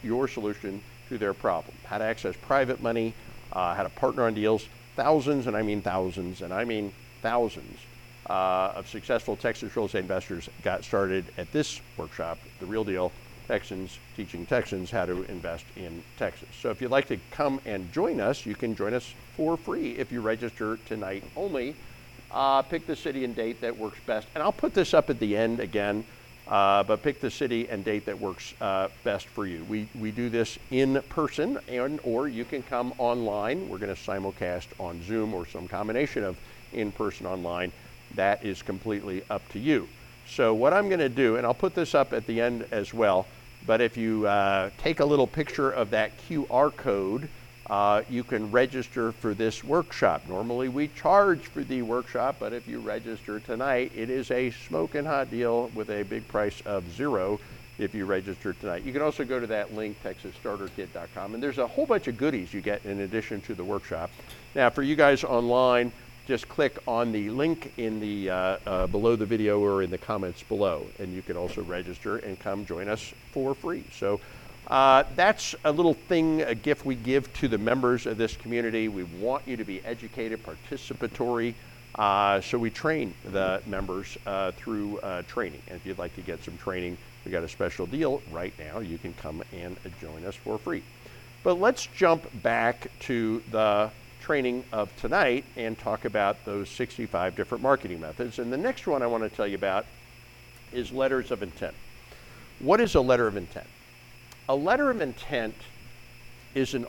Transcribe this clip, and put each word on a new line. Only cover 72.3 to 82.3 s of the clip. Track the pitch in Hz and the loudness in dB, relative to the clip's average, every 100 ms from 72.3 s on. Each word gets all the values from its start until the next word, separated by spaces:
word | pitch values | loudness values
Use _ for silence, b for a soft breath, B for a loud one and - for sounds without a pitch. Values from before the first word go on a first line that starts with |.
| 92 | -8
come | 101 98 101 | -4 -4 -4
join | 85 101 | -6 -4
us | 113 - - - | -4 -6 -16 -8
for | - 131 | -2 -2
free. | 135 - 180 - | -2 -4 -6 -8
So, | - 98 104 B B B B - | -2 0 0 B B B B 2
uh, | 135 135 135 143 131 | 6 10 10 6 4
that's | 190 214 - - | 4 4 -2 0
a | 156 | 2
little | 151 170 | 6 4
thing, | - - 175 160 156 | 4 2 2 4 2
a | 131 | 2
gift | 113 147 143 | 0 2 0
we | 139 | 0
give | 123 113 139 131 | -2 2 2 2
to | - 131 | -2 0
the | 107 | 2
members | 110 131 123 123 117 | 2 4 4 4 0
of | 110 | 0
this | 110 - | 0 -2
community. | 113 120 117 113 110 | -2 0 2 2 0
We | 98 | -2
want | 85 87 113 143 127 | -6 -2 0 0 -2
you | 117 | -6
to | |
be | 98 92 | -4 -6
educated, | 113 117 113 127 113 110 | -6 -8 -8 -6 -4 -4
participatory, | - - - 135 - 123 120 - 123 120 117 117 B B B - | -8 -12 -10 -10 -8 -6 -6 -2 0 2 0 -4 B B B 2
uh, | 104 98 101 | 4 6 6